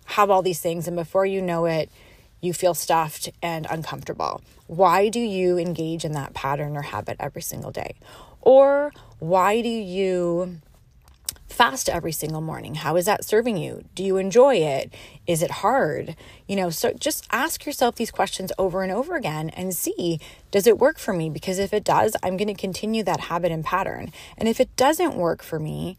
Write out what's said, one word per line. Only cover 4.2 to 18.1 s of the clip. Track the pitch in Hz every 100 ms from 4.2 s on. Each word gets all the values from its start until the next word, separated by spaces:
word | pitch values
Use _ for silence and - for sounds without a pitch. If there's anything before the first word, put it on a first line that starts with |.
| 76 50 - - -
Why | 170 180 180 214
do | 240
you | 233 190 180 180
engage | 175 160 160 165
in | 160
that | 147 135
pattern | - 135 147 147 147
or |
habit | 143 104 107 -
every | - -
single | - - -
day? | - - - - - - -
Or | - 269 277 277 294 - - -
why | 160 185 190 226
do | 233
you | 226 185 185 190 180 175 170 180 165 - _ _ _ - - - - -
fast | - 240 262 -
every | 175 170
single | 156 151 156
morning? | 160 143 -
How | 151 139 170
is | 180
that | 196
serving | - 208 240 190
you? | 147 - -
Do | -
you | 190 190
enjoy | 190 226 277 214
it? | 156 135 - - - - -
Is | 165
it | 170
hard? | - 202 262 160 131 - 160 - - -
You | 196
know, | 175
so | 165 233
just | - 311 - -
ask | 226 311 -
yourself | 302 - 240
these | - 220